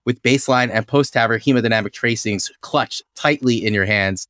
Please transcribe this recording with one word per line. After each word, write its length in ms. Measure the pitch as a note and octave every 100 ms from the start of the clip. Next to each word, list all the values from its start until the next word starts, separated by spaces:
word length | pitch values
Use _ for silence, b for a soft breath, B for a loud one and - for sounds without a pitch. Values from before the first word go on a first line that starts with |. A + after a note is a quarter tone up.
with 200 | - A#2+
baseline 480 | B2+ C3+ - B2+ B2
and 140 | A2 A2
post-TAVR 500 | C#3+ C#3 B2+ A2+ A2+
hemodynamic 560 | - B2+ A2+ A2 G2+
tracings 580 | - A#2+ A2+ A2 G2+ - -
clutched 420 | - D3 A#2 - - -
tightly 480 | D3 D3 B2+ A2+
in 80 | A2
your 140 | G#2 G2
hands. 420 | G#2 F#2+ F#2+